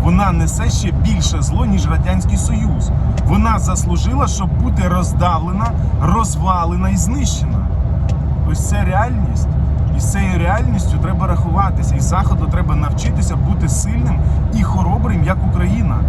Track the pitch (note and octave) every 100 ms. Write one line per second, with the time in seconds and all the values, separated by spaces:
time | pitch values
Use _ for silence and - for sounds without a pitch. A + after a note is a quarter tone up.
0 | E3 F3+ G3+ F3 F3+ - G#3+ - F3+ -
1 | - G3 - F3+ - - A3 F#3+ F3 D#3+
2 | - - - F#3+ - - - - - -
3 | - - - G3 A3 G#3+ - F3+ F3 F3
4 | - B3+ - - F#3 - - - F#3 F3+
5 | F3 - F3 E3 D#3+ F#3 A3 - - -
6 | D3+ G3 A3 - F#3 F#3 F3 F3 F#3 F#3+
7 | D#3+ C4 - - - - - - - -
8 | - - - - - D#3 - G3+ F#3 F#3
9 | A#3 - - - - - - - - -
10 | - G3 G3 F3+ F3 - - - - -
11 | - F3 D#3 E3+ - E3 E3 - - -
12 | - E3 G#3 - - - F3+ - F#3+ -
13 | - - - D#3+ - - - - - A#3+
14 | - - - - - A3 G3+ F#3+ F#3 A#3
15 | - G3 - F#3+ - - - G3+ A3+ -